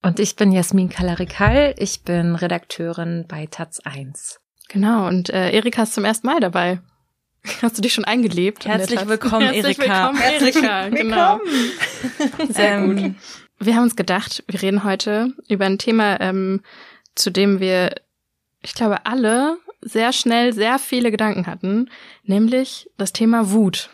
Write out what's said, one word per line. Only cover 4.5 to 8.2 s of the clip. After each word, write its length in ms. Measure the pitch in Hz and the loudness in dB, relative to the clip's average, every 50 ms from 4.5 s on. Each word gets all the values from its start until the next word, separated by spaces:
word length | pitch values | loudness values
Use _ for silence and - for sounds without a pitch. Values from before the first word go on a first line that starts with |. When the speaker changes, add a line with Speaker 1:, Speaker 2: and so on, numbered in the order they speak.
| _ _ _ _ | _ _ _ _
Speaker 2:
Genau, 400 | - 202 196 214 233 220 190 175 | -2 0 2 2 2 2 0 0
und, 220 | 180 185 180 - | 0 0 -2 0
äh, 200 | - 185 185 180 | -2 0 0 2
Erika 320 | - 214 220 240 233 - 220 | 2 2 2 2 0 0 -2
ist 100 | 220 - | 0 0
zum 100 | - 196 | -2 0
ersten 220 | 202 220 226 - | 0 -2 0 -2
Mal 140 | 247 302 339 | 0 0 2
dabei. 400 | 226 180 175 180 175 175 180 180 - _ _ _ _ _ _ _ _ _ _ _ _ | 0 0 0 0 0 0 -2 -4 -8 _ _ _ _ _ _ _ _ _ _ _ _
<laughs> 180 | - - - | -12 -6 -2
Hast 140 | - 233 226 | -2 -2 -2
du 60 | - | 0
dich 100 | 196 247 | -2 0
schon 120 | - - 208 | 0 0 0
eingelebt 580 | - 220 247 | 0 0 2